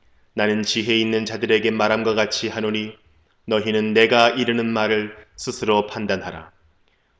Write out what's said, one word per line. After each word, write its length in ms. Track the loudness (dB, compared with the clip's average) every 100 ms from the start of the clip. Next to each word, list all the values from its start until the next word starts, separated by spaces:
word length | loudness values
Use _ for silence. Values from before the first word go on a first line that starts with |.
| _ _ _
나는 300 | -2 0 0
지혜 340 | -2 -4 0 0
있는 280 | 2 -2 -4
자들에게 460 | -4 0 2 2
말함과 420 | 0 2 2 0
같이 360 | 0 0 -2 -6
하노니 440 | -4 -4 -4 -6 -10 _ _ _ _ -2
너희는 480 | -2 0 0 2
내가 360 | 4 4 6 4
이르는 380 | 4 -2 -2 -2
말을 480 | 0 0 0 -2 -10 -20 -14
스스로 500 | -12 -6 2 2 2
판단하라. 640 | -4 -4 -4 -6 -14 -16 _ _ _ _ _ _ _